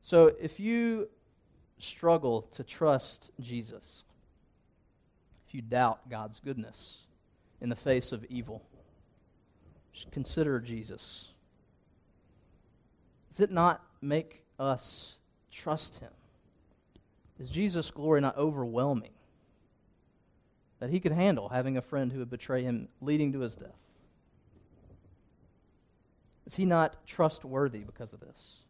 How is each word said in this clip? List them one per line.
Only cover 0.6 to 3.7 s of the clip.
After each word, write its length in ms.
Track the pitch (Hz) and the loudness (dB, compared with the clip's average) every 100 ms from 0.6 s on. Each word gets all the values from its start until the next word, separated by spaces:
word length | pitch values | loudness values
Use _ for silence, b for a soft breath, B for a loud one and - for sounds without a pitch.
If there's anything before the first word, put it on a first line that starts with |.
| 208 233 233 226 - _ _ _ _ _ _ _ | 0 2 2 0 -4 _ _ _ _ _ _ _
struggle 680 | - - 170 165 135 113 - | -14 0 4 4 4 0 -4
to 100 | - | -14
trust 680 | - - 156 135 - - - - | -14 0 4 4 0 -14 -16 -16
Jesus, 640 | 120 120 107 | -10 -8 -10